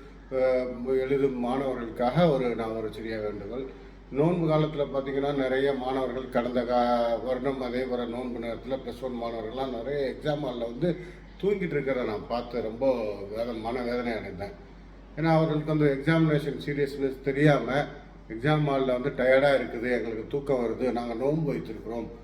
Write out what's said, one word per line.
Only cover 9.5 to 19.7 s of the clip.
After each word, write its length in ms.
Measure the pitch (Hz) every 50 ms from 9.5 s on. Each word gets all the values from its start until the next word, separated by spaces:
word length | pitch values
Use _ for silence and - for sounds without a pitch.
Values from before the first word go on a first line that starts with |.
| 117 131 135 131
நிறைய 440 | 120 117 117 131 143 143 139 127 117
எக்ஸாம் 300 | 117 120 151 147 147 151
ஹால்ல 140 | 131 123 120
வந்து 380 | 117 117 117 131 156 180 160 - - - - - - - - - -
தூங்கிட்டு 300 | 196 208 190 180 165 147
இருக்கிறத 320 | 147 135 131 135 127 120
நான் 220 | 110 107 104 - -
பார்த்து 340 | 117 120 120 - - 123 -
ரொம்ப 320 | 113 110 117 135 135 127 120 110 104 101 101 98 98 104
வேத-, 160 | 110 117 123 117
மன 300 | 110 107 113 120 131 120
வேதனை 300 | 120 120 120 120 120 113
அடைந்தேன். 380 | 104 98 98 92 87 98 101 - - - - - - - - - - - - -
ஏன்னா, 80 | - 156
அவர்களுக்கு 480 | 165 160 160 160 151 151 151 151 156 156
அந்த 120 | 151 151
எக்ஸாமினேஷன் 720 | 143 135 135 - 160 165 165 160 156 151 143 - 143 127 - -
சீரியஸ்னஸ் 560 | - 143 139 143 139 - - 135 135 135 - -
தெரியாம, 600 | 143 135 135 147 156 143 127 117 117 127 143 139 - - - - - - - - -
எக்ஸாம் 360 | 113 113 117 147 156 151 151
ஹால்ல 200 | 143 139 135 131
வந்து, 220 | 127 127 123 123 143
"டயர்டா 520 | 127 - 127 127 131 135 139 143 139 127
இருக்குது, 300 | 120 -